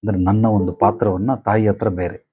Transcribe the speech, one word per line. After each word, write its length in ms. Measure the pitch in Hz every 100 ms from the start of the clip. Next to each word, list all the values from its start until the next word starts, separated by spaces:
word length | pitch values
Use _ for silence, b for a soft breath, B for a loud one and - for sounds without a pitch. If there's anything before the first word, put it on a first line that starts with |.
ಅಂದ್ರೆ 220 | 107 98
ನನ್ನ 220 | 90 104 110
ಒಂದು 280 | 104 87
ಪಾತ್ರವನ್ನ 600 | 85 101 117 107 92 107 131
ತಾಯಿ 320 | - 107 107
ಹತ್ರ 220 | 98 110
ಬೇರೆ 280 | 90 87 - _